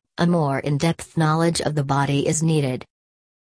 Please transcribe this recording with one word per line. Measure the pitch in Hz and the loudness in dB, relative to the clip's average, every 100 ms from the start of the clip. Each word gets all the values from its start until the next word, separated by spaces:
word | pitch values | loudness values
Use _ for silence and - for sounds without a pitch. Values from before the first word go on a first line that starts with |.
| - - | -10 -2
a | 175 | 0
more | 175 143 135 | 2 0 -2
in-depth | 143 143 165 160 - - | -2 0 0 -2 -6 0
knowledge | 156 160 170 165 | 2 2 2 0
of | - | -2
the | 151 | -2
body | 139 139 139 139 147 | 0 0 0 0 0
is | 160 | 0
needed. | 160 156 135 127 - _ _ _ _ _ | 2 2 0 -4 -10 _ _ _ _ _